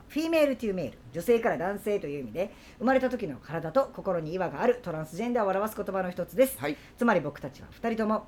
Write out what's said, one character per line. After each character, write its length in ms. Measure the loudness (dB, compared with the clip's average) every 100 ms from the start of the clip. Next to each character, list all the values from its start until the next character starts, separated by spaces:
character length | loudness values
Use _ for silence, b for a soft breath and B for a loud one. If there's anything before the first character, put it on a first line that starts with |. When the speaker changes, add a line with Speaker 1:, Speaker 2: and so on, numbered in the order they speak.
| -8
Speaker 1:
フ 100 | -4
ィ 100 | 2
メ 140 | 4
ー 40 | 4
ル 80 | 2
ト 100 | -2
ゥ 60 |
ー 20 |
メ 80 | -2
ー 80 | -4
ル、 80 | -8 -12
女 100 | -4
性 160 | 2 4
か 120 | 4
ら 60 | 0
男 220 | -2 -2
性 220 | -2 -2
と 80 | -2
い 100 | -6
う 40 |
意 0 |
味 80 | -6
で、 180 | -4 -6 B B -2
生 40 |
ま 100 | 2
れ 40 | 4
た 100 | 2
時 200 | -2 -6
の 80 | -8
体 340 | -8 -6 0
と 180 | 2 0
心 240 | -2 -2 -2
に 160 | -2
違 40 | -2
和 120 | -2
が 100 | 2
あ 60 | 2
る 140 | 2
ト 80 | -2
ラ 120 | -6
ン 40 | -6
ス 80 |
ジ 80 | -6
ェ 60 | -2
ン 40 |
ダ 100 | 0
ー 20 |
を 40 | 2
表 200 | 0 -2
す 40 | -4
言 80 | -4
葉 80 | -2
の 80 | -2
一 160 | -4 -2
つ 80 |
で 140 | 4 4
す。 100 | 2
Speaker 2:
は 100 | -4
い。 80 | -4 B 0
Speaker 1:
つ 60 |
ま 100 | 4
り 60 | 4
僕 180 | 2 -6
た 100 | -10
ち 140 | -12
は 60 | -18
二 200 | -6 -4
人 80 | 0
と 100 | 0
も 180 | -2